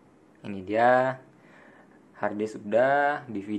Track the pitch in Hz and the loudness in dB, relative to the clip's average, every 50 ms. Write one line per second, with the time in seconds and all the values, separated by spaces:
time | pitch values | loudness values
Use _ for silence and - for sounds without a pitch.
0 | _ _ _ _ _ _ _ _ - 104 101 98 92 92 104 110 117 123 127 127 | _ _ _ _ _ _ _ _ -12 -10 -10 -10 -8 -4 0 2 4 6 6 4
1 | 131 131 131 131 - - _ _ _ - - - - - - - - - - - | 4 0 -2 -6 -12 -20 _ _ _ -20 -20 -20 -20 -20 -20 -20 -20 -20 -20 -20
2 | _ _ - - - 101 101 104 107 107 - - 107 104 107 113 127 135 139 143 | _ _ -12 -6 -6 -4 -2 -2 -6 -6 -6 -10 -8 -2 2 2 4 4 4 2
3 | 143 143 147 143 135 123 110 101 98 107 107 | 2 0 0 -2 -6 -8 -10 -8 -6 -6 -6